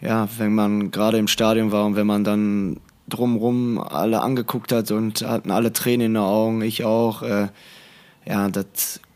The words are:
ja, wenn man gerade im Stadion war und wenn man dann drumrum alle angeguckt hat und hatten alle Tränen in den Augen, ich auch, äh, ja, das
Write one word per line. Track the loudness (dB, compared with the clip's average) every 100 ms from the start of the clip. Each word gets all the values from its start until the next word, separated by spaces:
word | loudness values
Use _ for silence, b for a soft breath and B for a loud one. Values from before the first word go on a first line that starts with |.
ja, | -2 -2 -2 -2
wenn | 0
man | 2 2 0 -2
gerade | 0 2 2
im | 0
Stadion | 2 2 2 2
war | 2 2
und | 2
wenn | 2
man | 2
dann | 0 0 0 0 -2 -6 -12 _ -10
drumrum | -2 0 0 0 0 0 -2
alle | -4 -2 0 2
angeguckt | 0 -2 -2 -4 0
hat | 0 0
und | 0 -2 -2
hatten | -2 -2 0
alle | 0 0
Tränen | 0 0 2 2
in |
den | 2
Augen, | 2 2 2 0
ich | -2 -2
auch, | 0 2 2 0
äh, | -2 0 -2 -6 B B B B B B -6
ja, | -2 -2
das | -2 -6 -6 -6 -8 -16